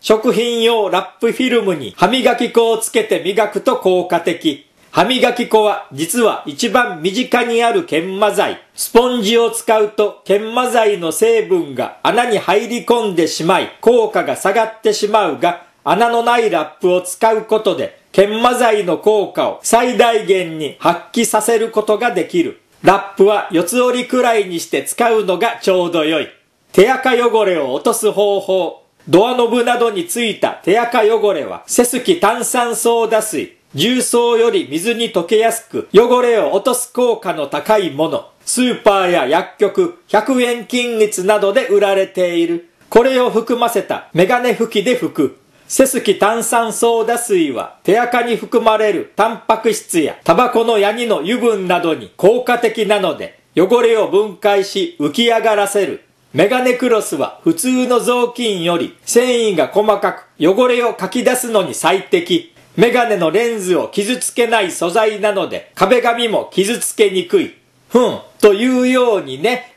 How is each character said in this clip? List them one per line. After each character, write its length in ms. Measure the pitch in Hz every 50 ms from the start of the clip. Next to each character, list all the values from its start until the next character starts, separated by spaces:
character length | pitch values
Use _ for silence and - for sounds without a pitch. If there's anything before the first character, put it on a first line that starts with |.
食 300 | - - 214 220 - 254 190
品 260 | 196 240 240 240 233
用 300 | 226 226 233 220 208 185
ラ 240 | 170 185 196 - -
ッ 20 | _
プ 140 | - 233 202
フ 60 | -
ィ 120 | 254 254
ル 120 | 240 233 202
ム 120 | 190 175
に 200 | 147 131 - -
歯 100 | - 175
磨 300 | 196 240 262 - 254 240
き 160 | - 247 226 -
粉 180 | 233 233 226
を 60 | 226
つ 140 | 220 220 -
け 120 | - 233 214
て 200 | - 196 170 143
磨 240 | 180 202 208 214 202
く 140 | - 196 -
と 160 | 269 247 -
効 260 | - 190 185 180 175
果 160 | 180 180 165
的。 460 | - 185 165 - - 156 139 - - _ _ _ _ _ -
歯 80 | 156 180
磨 300 | 226 262 247 240 247 240
き 120 | - 226
粉 160 | 185 - 220 214
は 260 | 208 202 - - - -
実 300 | 135 160 170 - 240 233
は 200 | 196 131 - -
一 240 | 151 143 - - 233
番 320 | 190 247 240 233 185 156 151
身 100 | 190 190
近 320 | 233 247 - - 240 247
に 180 | 240 233 233 233
あ 80 | 233
る 140 | 220 190 165
研 340 | - 139 156 170 190 190 196
磨 120 | 214 208 196
剤。 300 | 185 180 127 90 - - _ _
ス 140 | - - - -
ポ 260 | 233 247 254 247 240
ン 40 | 202
ジ 140 | 196 233
を 140 | 233 233 226
使 280 | 226 - - - 220 220
う 120 | 214 208
と 320 | - - 208 202 - - _
研 300 | - 190 208 220 220 233
磨 160 | 247 254 240
剤 260 | 220 240 220 214 208
の 160 | 180 170 160 156
成 300 | - 214 226 233 226 190
分 320 | 170 190 175 160 143 131
が 240 | 120 117 107 - - -
穴 220 | 139 180 233 247
に 140 | 240 214 180
入 280 | - - 185 214 240 208
り 140 | 233 240 175
込 260 | - 233 240 220 208 180
ん 20 |
で 140 | 160 165 156
し 160 | - - 160
ま 160 | 170 190 170
い、 100 | 123 - - - -
効 260 | 220 247 240 220 208
果 160 | - 185 160
が 120 | - 127
下 180 | - - 190 196
が 100 | 226 220
っ 160 | 220 - -
て 140 | - 214 202
し 140 | - - 202
ま 200 | 214 220 202 170
う 100 | 139 120
が、 280 | 165 175 175 - - _ _ _ _
穴 240 | 135 165 190 233 233
の 140 | 233 233 233
な 160 | 240 240 240
い 100 | 233 208
ラ 140 | - - -
ッ 180 | - - -
プ 100 | - 180
を 120 | 180 180 180
使 280 | - - - 226 220 220
う 100 | 220 220
こ 160 | - 220 214
と 160 | 214 202 165
で、 240 | - 113 - - _ _ _ -
研 280 | - 190 208 214 220
磨 140 | 254 247 247
剤 300 | 226 247 226 220 208 196
の 120 | 175 165
効 380 | 151 - 208 214 214 185 - -
果 160 | - 139 110
を 100 | 95 - -
最 360 | - - 233 247 254 247 196
大 260 | 240 233 233 220 190
限 340 | 170 196 185 180 165 160 156
に 180 | 156 135 - -
発 420 | - 214 233 226 - - - 233
揮 60 | 233
さ 160 | - - 214 214
せ 160 | - 233 220
る 120 | 226 226
こ 120 | 226 214 208
と 160 | - 214 196
が 140 | 233 247 -
で 120 | 185 156
き 180 | - - 175 160
る。 200 | 117 - - _ _ _ _ -
ラ 300 | 160 190 202 240 - -
ッ 40 | -
プ 80 | 196
は 240 | 202 214 202 - - 196
四 120 | 165 170
つ 180 | 170 233 247 247
折 220 | 247 247 247 247
り 40 | -
く 140 | - 254 247
ら 160 | 240 226 220
い 80 | 202
に 140 | 180 175 165
し 100 | - -
て 120 | - 143 139
使 300 | - - - - 233 220
う 140 | 220 202
の 120 | 180 180 170
が 200 | 151 147 - -
ち 100 | - 208
ょ 180 | 185 185 175 170
う 40 | 170
ど 140 | 165 151
良 160 | 156 160 151 120
い。 60 | - - _ _ _ _ _ _ _ -
手 180 | - 190 247
垢 220 | 262 - - 262 247
汚 320 | 240 240 240 208 220 208
れ 140 | 190 180 160
を 160 | 143 127 127
落 100 | 139 -
と 80 | 233 220
す 180 | - 214 208
方 300 | 170 185 208 202 202 196
法。 420 | 190 - 190 190 170 156 - - _ _ _ _ _
ド 220 | - 143 175 214 247
ア 60 | 254
ノ 120 | 254 240 226
ブ 140 | 220 247 233
な 160 | 247 247 240
ど 120 | 240 233
に 160 | 208 190 165
つ 180 | - - 240 240
い 160 | 220 190 -
た 120 | - 135 135 - -
手 160 | 165 190 233
垢 240 | 240 233 254 247 214
汚 320 | 208 226 220 196 208 185
れ 100 | 151 127
は、 200 | 98 90 85 -
セ 180 | - - - 240
ス 160 | 240 - 247
キ 180 | - - 175 170
炭 280 | - 202 233 247 226
酸 280 | - - 247 240 233 226
ソ 300 | - - 233 233 233 226
ー 60 | 220
ダ 100 | 226 220
水、 360 | 220 - - 143 98 - - _ _ _ -
重 240 | 135 165 233 254 254
曹 380 | - - - 240 240 240 240 226
よ 120 | 226 233
り 180 | 196 185 139 123
水 240 | 139 160 170 233 233
に 180 | 220 233 220 220
溶 120 | 175 170
け 120 | - 226
や 160 | 214 226 226 -
す 160 | - - _
く、 200 | - 120 - - -
汚 300 | 190 240 240 247 247 247
れ 160 | 240 233 214
を 160 | 170 143 175
落 100 | 180 180
と 100 | - 247
す 160 | - - -
効 280 | - 240 247 240 220 -
果 160 | - 190 165
の 120 | 156 143
高 300 | 135 - 147 143 - 214
い 140 | 214 190 156
も 180 | 135 139 160 160
の。 220 | 143 101 - - _ _ _
ス 180 | - - 233 254
ー 200 | 247 214 - -
パ 200 | 214 196 190 185
ー 80 | 175
や 160 | 175 165 135
薬 320 | 123 147 170 190 - - -
局、 440 | 208 190 - - 180 170 - - _ _
百 320 | - 208 220 269 269 254
円 240 | 247 240 240 240 208
均 340 | - 240 247 240 240 233 220
一 260 | 214 208 214 - 180
な 160 | 196 214 208
ど 120 | 190 196 196
で 160 | 262 247 -
売 120 | 202 202
ら 140 | 208 196 -
れ 120 | 190 190
て 320 | - - 190 180 175 175 170
い 80 | 170
る。 240 | 165 170 170 - - _ _ _ _
こ 140 | - 226 240
れ 180 | 262 262 254
を 80 | 247 233
含 280 | 180 220 226 - 254 240
ま 100 | 240 226
せ 140 | - 202 -
た 260 | - 131 98 - - -
メ 120 | 156 185
ガ 140 | - 247 247
ネ 120 | 247 247 196
拭 160 | - 233 226
き 140 | - 214 185
で 160 | 254 247 -
拭 140 | 175 151 -
く。 260 | - 143 127 - - _ _ _ _ _ -
セ 180 | - - 262
ス 140 | 262 - 247
キ 180 | - 214 190 170
炭 240 | 226 214 226 233 -
酸 300 | - 262 233 233 220 196
ソ 300 | - - 233 233 226 220
ー 40 |
ダ 120 | 226 233 240
水 340 | - - 208 180 160 143 123
は、 240 | 107 87 - - _ -
手 160 | - 190 226
垢 240 | 240 240 254 247 233
に 140 | 240 233
含 280 | - 226 - - 226 220
ま 140 | 226 220 214
れ 140 | 214 208 185
る 200 | 156 - - _
タ 200 | - 208 233 233
ン 80 | - -
パ 120 | - 220 220
ク 160 | - 233 208
質 260 | - - - - 170
や 160 | 147 123 - - _
タ 100 | - 170
バ 140 | 180 247 247
コ 160 | 247 220 233
の 140 | 233 233 208
ヤ 140 | 202 202 214
ニ 140 | 240 240
の 120 | 233 202 160
油 200 | 147 180 240 247
分 300 | 220 233 220 196 185 180
な 120 | 180 175
ど 140 | 170 165 156
に 180 | 131 110 92 -
効 280 | - - 190 233 247 247
果 140 | - 247 233
的 280 | 233 220 - 233 214
な 120 | 190 208 202
の 180 | 185 170 143
で、 240 | - 87 - - _ _ _ _
汚 260 | 156 175 190 233 240 233
れ 140 | 226 226
を 120 | 220 190 139
分 280 | 156 202 214 214 180
解 280 | - - 208 202 196 190
し 320 | 196 - 202 185 170 - -
浮 120 | 147 147 -
き 160 | - 233 233
上 120 | 233 226
が 140 | 226 226 214
ら 140 | 208 202 196
せ 160 | - 208 190
る。 180 | 147 104 - - _ _ _ _ _ -
メ 160 | 131 175 208
ガ 140 | 254 254 254
ネ 120 | 254 240
ク 140 | - 254 247
ロ 140 | 233 214 -
ス 140 | - 175
は 240 | 143 127 - - - -
普 80 | 170 165
通 340 | - - 254 254 254 254
の 140 | 240 247 233
雑 280 | 190 208 247 247 240 240 240
巾 300 | - 240 226 202 180 165
よ 160 | 170 175 165
り 180 | - - - _ _
繊 220 | - - 240 247 247 247 240 226 214 190
維 40 |
が 120 | 160 139 123
細 180 | - 196 214 214 202 202
か 140 | 208 185 -
く、 100 | - - _ _ -
汚 280 | 147 165 196 214 247
れ 160 | 247 240 247 233
を 120 | 226 202
か 160 | - 185 180
き 140 | - - -
出 120 | - 254
す 140 | - - 240
の 120 | 226 208 180
に 120 | 147 120
最 300 | - - 160 185 196 -
適。 500 | - - 175 170 - 185 160 - - _ _ _ _ _
メ 160 | - 196 240 226
ガ 160 | 247 240 220
ネ 80 | 208
の 140 | 185 170 156
レ 260 | 156 208 240 233 233
ン 20 | 214
ズ 160 | 185 180 180
を 120 | 151 117 -
傷 300 | - 202 208 208 254 -
つ 160 | - - -
け 120 | - 240
な 140 | 226 233 220
い 100 | 202 175
素 200 | 151 - 170 175
材 280 | 175 208 214 214 214 202
な 140 | 196 214 202
の 160 | 190 165 -
で、 240 | - - - - _
壁 280 | - 185 196 254 240 -
紙 260 | 240 233 240 240 226
も 220 | 196 - - - -
傷 260 | - 190 202 240 196
つ 160 | - - -
け 160 | - 220 196
に 160 | 190 185 175
く 140 | - - 359
い。 140 | 302 - - _ _ _ _ _ _ _
ふ 100 | - 240
ん、 220 | 247 208 131 - - - _ -
と 140 | - 208 196
い 280 | 202 233 254 254 254
う 60 | 254
よ 300 | 254 254 254 247 240 214
う 60 | 185 160
に 180 | 135 131 135
ね、 360 | 160 226 247 247 - - _